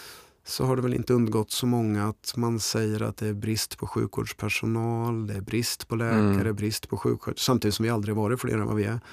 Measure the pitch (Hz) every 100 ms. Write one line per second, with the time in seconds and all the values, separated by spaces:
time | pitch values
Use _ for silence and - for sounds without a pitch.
0 | - - - _ - - 131 127 123 123
1 | 117 123 113 110 107 - 123 120 113 104
2 | 104 - - 123 117 113 - 113 107 107
3 | 110 - 107 104 104 110 - - 104 113
4 | 107 - 110 - 104 - 113 113 117 117
5 | 117 113 104 101 101 113 120 - - 113
6 | 117 110 104 98 110 104 104 107 - 101
7 | 120 117 - - - 120 107 101 113 117
8 | 104 107 104 127 123 110 110 107 104 117
9 | -